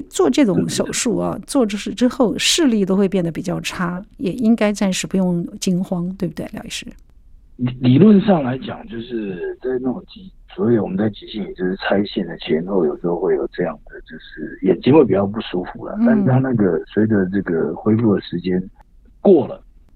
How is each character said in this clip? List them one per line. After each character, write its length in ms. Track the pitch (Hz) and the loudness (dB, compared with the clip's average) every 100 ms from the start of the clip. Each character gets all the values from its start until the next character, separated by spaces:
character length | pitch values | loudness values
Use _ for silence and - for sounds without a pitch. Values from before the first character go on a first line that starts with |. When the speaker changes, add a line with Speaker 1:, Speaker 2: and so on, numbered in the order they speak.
| - | 0
Speaker 1:
做 200 | - 330 | 0 2
这 160 | 277 | 4
种 240 | 233 170 170 | 4 2 0
手 240 | - - | -2 -4
术 260 | - 247 175 | -2 -2 -2
啊， 200 | 123 - - | -4 -6 -4
做 180 | 285 | 0
之， 120 | 214 202 - | 0 -2 -6
之 140 | 214 240 | 0 0
后 280 | - 214 - | 2 0 2
视 300 | - - 285 | 0 2 2
力 180 | 220 | 2
都 120 | 190 190 | 2 2
会 120 | 196 | 2
变 140 | 196 | 0
得 80 | 165 | -2
比 100 | 160 | -4
较 180 | 185 160 | -6 -6
差， 420 | 170 - 175 180 214 - | -6 -6 -6 -6 -12 -6
也 160 | 214 | -6
应 240 | 233 220 233 | 0 2 2
该 160 | 214 | 2
暂 200 | 202 196 | 0 -2
时 140 | 185 160 | -2 -2
不 100 | 190 | 0
用 300 | 180 175 - 208 | 0 0 -4 -4
惊 240 | 190 180 | -2 -2
慌， 280 | 190 175 175 185 | -2 -4 -6 -6
对 120 | 170 | -8
不 60 | |
对， 140 | - - | -8 -12
廖 120 | - | -12
医 40 | - | -12
师？ 160 | - - - - - - - - - | -14 -14 -20 -20 -20 -20 -20 -18 -6
Speaker 2:
理， 140 | 123 - | -6 0
理 180 | 127 135 | 4 8
论 220 | 214 196 | 8 8
上 200 | 202 175 | 6 2
来 160 | 123 131 | 0 -6
讲， 260 | - - - | -8 -12 -12
就 120 | 113 | -12
是 560 | 120 117 101 90 82 - | -8 -8 -8 -8 -10 -8
在 80 | 127 127 | -6 -4
那 120 | 131 | -4
种 100 | - - | -6 -12
急， 200 | - 185 - - | -20 -20 -20 -16
所 180 | - 220 | -2 2
以 60 | 226 | 2
我 80 | 180 | 0
们 100 | 190 | -2
在 120 | 220 | -4
急 180 | 202 - | -4 -12
性， 160 | 107 | -10
也 80 | 92 | -10
就 120 | - | -6
是 120 | 92 98 | -4 -4
拆 260 | - 98 | -2 -2
线 220 | 101 220 87 | -2 -4 -6
的 100 | 82 | -8
前 260 | - 78 90 | -4 -4 0
后， 180 | 98 | 0
有 140 | 78 - | 0 -2
时 80 | 87 | -4
候 140 | 85 | -2
会 160 | 92 73 | 0 0
有 100 | 67 | -2
这 100 | - | -4
样 160 | 87 - | -6 -6
的， 160 | - - | -16 -20
就 180 | - - | -18 -20
是 400 | - - - - - | -18 -14 -14 -4 0
眼 140 | - | 2
睛 120 | 120 | 6
会 120 | 156 | 6
比 80 | 127 | 6
较 140 | 95 98 | 2 -2
不 120 | 107 | -4
舒 200 | - 90 | -6 -6
服 220 | 90 - - | -8 -12 -10
啦。 80 | 104 | 0
Speaker 1:
嗯。 60 | 233 | 2
Speaker 2:
但 100 | 220 | 4
是 80 | |
它 140 | 190 127 | 4 2
那 140 | 131 | 2
个 280 | 120 95 80 - | 2 2 0 -2
随 200 | 104 110 | 0 2
着 180 | 104 92 | 2 0
这 140 | 98 | -2
个 320 | 90 80 76 | -2 -2 -2
恢 200 | - 107 110 | -2 0 2
复 160 | 113 92 | 4 0
的 40 | |
时 180 | - 87 | -2 -6
间 200 | 92 90 185 _ _ - - _ | -2 -2 -4 _ _ -20 -20 _
过 260 | 208 160 98 | 6 6 4
了， 160 | - - - - | -10 -18 -20 -20